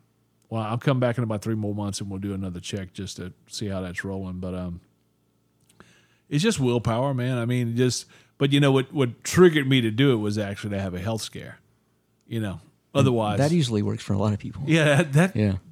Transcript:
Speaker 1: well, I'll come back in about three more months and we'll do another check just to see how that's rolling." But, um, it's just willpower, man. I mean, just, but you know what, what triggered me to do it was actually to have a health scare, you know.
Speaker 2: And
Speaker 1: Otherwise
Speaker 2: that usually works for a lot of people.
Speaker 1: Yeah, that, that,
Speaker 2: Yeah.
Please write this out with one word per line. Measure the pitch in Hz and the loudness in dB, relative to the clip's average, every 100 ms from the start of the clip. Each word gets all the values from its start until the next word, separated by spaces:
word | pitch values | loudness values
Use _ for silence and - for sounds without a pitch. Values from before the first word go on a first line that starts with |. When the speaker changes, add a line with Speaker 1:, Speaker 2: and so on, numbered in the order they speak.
| _ _ _ _ - | _ _ _ _ -8
Speaker 1:
well, | 113 | -6
I'll | 107 135 | -4 -2
come | 151 127 | 0 2
back | 123 117 | 2 0
in | |
about | 113 107 | -2 -4
three | 113 | -4
more | 110 104 | -4 -4
months | 104 101 98 | -4 -4 -6
and | 101 | -8
we'll | 95 | -8
do | 101 | -6
another | 98 95 87 | -6 -6 -8
check | - 104 90 | -8 -10 -10
just | - 92 - | -12 -12 -12
to | 90 - _ | -14 -16 _
see | - 104 | -10 -6
how | 95 | -6
that's | 90 87 | -8 -8
rolling." | 98 95 92 92 | -8 -8 -8 -8
But, | 90 | -6
um, | 90 90 87 - _ _ _ _ _ _ _ _ _ _ _ _ _ - | -6 -8 -10 -16 _ _ _ _ _ _ _ _ _ _ _ _ _ -4
it's | 143 | 0
just | 220 165 | 0 2
willpower, | 127 120 117 113 139 | 2 2 0 0 0
man. | 127 123 123 | -2 -2 -2
I | |
mean, | 117 123 117 117 | 0 0 0 2
just, | 127 - - - _ - | 0 0 -8 -20 _ -2
but | 139 | 2
you | 139 | 4
know | 143 | 4
what, | 135 131 | 4 2
what | 156 123 - | 0 -2 -4
triggered | - 170 180 151 131 | 0 8 8 6 2
me | 131 | 2
to | 113 | 2
do | 107 139 | 4 4
it | 113 | 4
was | 104 107 | 0 -2
actually | 101 95 107 | -4 -6 -6
to | 98 | -4
have | 98 | -4
a | 87 | -6
health | 92 113 | -6 -6
scare, | - - - - _ _ _ _ _ _ - | -8 -14 -16 -18 _ _ _ _ _ _ -8
you | 117 | -6
know. | 104 87 - _ _ | -6 -8 -16 _ _
Speaker 2:
And | 139 | 2
Speaker 1:
Otherwise | 135 117 104 104 | 4 4 0 2
Speaker 2:
that | 147 | 2
usually | 175 123 107 | 2 2 0
works | 104 110 | -2 -4
for | - | -2
a | 101 | 0
lot | 104 | 0
of | 101 | -2
people. | - - 143 | -6 -6 0
Speaker 1:
Yeah, | 160 151 143 | 2 4 2
that, | 160 | 2
that, | 139 185 110 | 2 2 2
Speaker 2:
Yeah. | 104 95 - | 0 0 -2